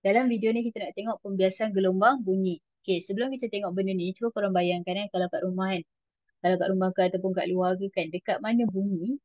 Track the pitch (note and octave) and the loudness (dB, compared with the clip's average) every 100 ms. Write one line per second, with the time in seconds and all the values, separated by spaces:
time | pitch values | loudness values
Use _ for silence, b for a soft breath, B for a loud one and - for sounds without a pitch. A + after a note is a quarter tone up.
0 | G3 A3+ C4 A3+ A3 A#3 A#3 A3 G3+ - | 4 4 4 2 2 0 -2 -6 -8 -6
1 | A3 G#3+ G3+ G3 F#3+ F#3+ A3 G3 F#3+ F#3+ | -6 -6 -4 2 2 2 -2 2 2 6
2 | A3 C4+ F#3+ F#3+ F#3 E3+ _ _ - F3 | 4 4 0 0 0 -2 _ _ -2 -2
3 | F3 G3 B3+ C4 A#3 G#3 G3 F3+ F#3+ F#3+ | -2 -4 -2 -4 -6 -4 -4 -2 -2 -2
4 | F3 F#3+ A#3 A3 G3+ F3+ F3+ F3 F3 F#3 | -4 -4 -4 -2 0 2 2 0 -2 -6
5 | G#3 F3+ F3+ - F3+ F3+ F#3+ F#3 - _ | -4 -2 -2 -2 -2 -2 -2 -2 -6 _
6 | _ _ _ _ F3 F#3 - F#3+ F#3 F#3 | _ _ _ _ 0 2 2 2 2 2
7 | F#3 F#3 F#3+ F#3 F3 F#3 F3+ F#3 G3 F#3+ | 2 2 -2 -2 0 0 0 0 -2 -4
8 | D#3+ F3 - F#3 G#3+ A#3 A3+ F#3+ G3+ F3+ | -4 -6 -4 -4 0 2 2 0 -2 -2
9 | G3 C#4+ | -4 -6